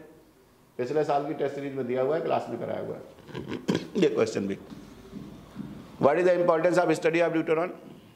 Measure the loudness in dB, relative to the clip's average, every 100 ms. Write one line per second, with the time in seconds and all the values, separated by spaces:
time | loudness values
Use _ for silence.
0 | -16 -20 -20 _ _ _ _ -6 -2 0
1 | 2 0 0 -2 -4 -4 -6 -4 -2 0
2 | 2 0 0 -2 -2 -6 -6 -6 -6 -10
3 | -14 -20 -14 -12 -10 -6 -2 -2 -2 2
4 | 2 4 0 0 -4 -4 -10 -18 -18 -20
5 | -16 -16 -16 -18 -16 -14 -14 -14 -14 2
6 | 4 6 4 4 4 4 4 4 4 2
7 | 2 4 2 2 0 0 -2 -6 -18 -20
8 | -20